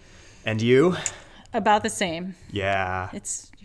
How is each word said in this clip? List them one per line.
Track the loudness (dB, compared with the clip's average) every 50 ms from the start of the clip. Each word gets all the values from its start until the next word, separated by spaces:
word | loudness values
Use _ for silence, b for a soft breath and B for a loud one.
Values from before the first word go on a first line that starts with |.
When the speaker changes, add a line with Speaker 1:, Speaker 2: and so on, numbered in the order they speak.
| B B B B B B B B -6
Speaker 1:
And | -4 -2 0
you? | 4 6 6 6 6 4 2 B B B B B B B B B B B -6
Speaker 2:
About | -2 2 2 2 2 2
the | -2
same. | -4 -4 -4 -4 -4 -6 -8 -10 -12 -14 -16 -10
Speaker 1:
Yeah. | -6 -4 -2 0 0 0 0 -2 -4 -4 -6 -8 -10
Speaker 2:
It's, | -12 -10 -10 -10 -10 -12 -16 -20 -20 -20